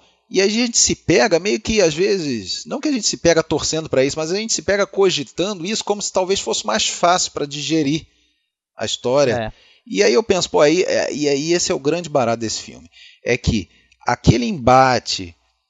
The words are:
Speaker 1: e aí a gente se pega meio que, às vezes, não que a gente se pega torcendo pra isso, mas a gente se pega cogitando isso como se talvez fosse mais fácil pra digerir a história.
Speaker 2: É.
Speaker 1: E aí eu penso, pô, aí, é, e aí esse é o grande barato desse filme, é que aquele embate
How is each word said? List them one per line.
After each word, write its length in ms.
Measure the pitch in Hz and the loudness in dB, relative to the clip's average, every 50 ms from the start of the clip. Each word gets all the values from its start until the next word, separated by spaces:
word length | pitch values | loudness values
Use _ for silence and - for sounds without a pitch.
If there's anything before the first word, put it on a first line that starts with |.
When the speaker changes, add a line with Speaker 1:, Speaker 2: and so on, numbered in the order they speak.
| _ _ _ _ _ _ | _ _ _ _ _ _
Speaker 1:
e 120 | - 180 | -2 0
aí 40 | 196 | 0
a 60 | 214 | 2
gente 240 | 208 233 247 233 233 | 0 0 -2 0 0
se 180 | - - - 170 | 0 0 0 0
pega 460 | - _ - 165 214 240 226 165 160 | -2 _ 2 2 4 4 4 2 0
meio 180 | 180 214 233 220 | 0 0 -2 -2
que, 220 | - - 220 214 | -2 0 2 2
às 140 | 180 160 143 | 2 2 2
vezes, 720 | 160 196 214 196 190 156 143 120 107 92 90 - - - | 2 0 0 0 0 -2 -4 -4 -6 -6 -8 -10 -10 -10
não 140 | - 196 294 | -10 -8 -4
que 60 | - 311 | -2 -2
a 40 | |
gente 140 | 277 220 202 | -2 -2 -2
se 100 | - - | -4 -4
pega 260 | - - 170 165 160 | 0 2 4 4 4
torcendo 460 | - - 160 131 - - 156 160 156 139 | 2 0 -2 -2 -2 -2 -4 -6 -4 -2
pra 160 | 131 131 135 | 0 2 2
isso, 140 | 139 - 156 | 2 0 -4
mas 120 | 160 156 | -4 -4
a 60 | 185 | -4
gente 160 | 208 220 226 | -4 -4 -4
se 80 | - - | -4 -4
pega 260 | 156 - 196 202 196 | -2 0 0 0 0
cogitando 800 | - - 190 196 180 151 147 131 - - - 175 208 208 170 156 | -2 0 2 2 2 2 -2 -4 -6 -6 -4 -4 -4 -4 -6 -6
isso 180 | 202 220 - | -6 -6 -4
como 200 | - - 208 208 | -4 -4 -4 -4
se 100 | - - | -6 -4
talvez 260 | - 190 185 175 196 - | -2 -2 0 0 -2 -2
fosse 280 | - 226 202 - - | -2 -4 -4 -4 -2
mais 200 | 208 214 214 - | -2 -2 -2 -2
fácil 460 | - - - 180 175 180 180 - - | -2 -2 0 2 2 2 2 0 -4
pra 140 | - 151 147 | -6 -6 -8
digerir 600 | 143 143 147 143 139 160 160 147 135 156 156 - - _ _ _ _ _ _ _ _ _ _ _ _ _ | -8 -8 -8 -4 -2 0 0 2 0 -2 -2 -4 -10 _ _ _ _ _ _ _ _ _ _ _ _ _
a 80 | - 110 | -10 -8
história. 480 | 104 - - - 120 127 147 143 123 | -8 -6 -4 -2 0 2 2 2 2
Speaker 2:
É. 200 | 113 117 110 107 - _ _ _ _ _ _ | 2 -2 -4 -6 -10 _ _ _ _ _ _
Speaker 1:
E 160 | - - 190 | -4 -2 0
aí 100 | 202 220 | 2 2
eu 100 | 240 233 | 2 2
penso, 280 | 226 - 196 175 160 - | 2 0 0 -2 -2 0
pô, 100 | - 165 | 2 4
aí, 220 | 151 147 165 180 | 4 4 4 2
é, 300 | - - 104 107 - - | 2 0 0 -2 -2 -2
e 160 | - 143 147 143 | -4 -2 -2 0
aí 220 | 143 139 151 165 175 | 0 0 0 0 0
esse 180 | 175 - - | 0 0 -2
é 20 | 180 | -4
o 60 | 147 | -2
grande 300 | 135 147 160 175 170 151 | -2 -2 -2 -2 -4 -2
barato 300 | 147 139 117 113 117 117 | -2 0 0 0 -2 -2
desse 200 | 113 107 - - | -4 -6 -6 -8
filme, 280 | - - 120 - - - _ - - - - _ - | -10 -14 -18 -20 -20 -20 _ -20 -20 -20 -20 _ -4
é 140 | 104 - - | -2 -2 -2
que 320 | - - 117 104 85 - _ _ _ _ _ _ _ | 0 -2 -2 -2 -4 -8 _ _ _ _ _ _ _
aquele 380 | 120 123 - - - - 247 240 | -2 -2 2 4 4 4 4 2
embate 920 | 226 202 139 113 127 127 131 131 131 123 113 - - - - 92 85 - _ _ _ _ _ _ | -4 -4 0 2 6 6 6 6 6 2 0 -2 -4 -8 -8 -10 -12 -16 _ _ _ _ _ _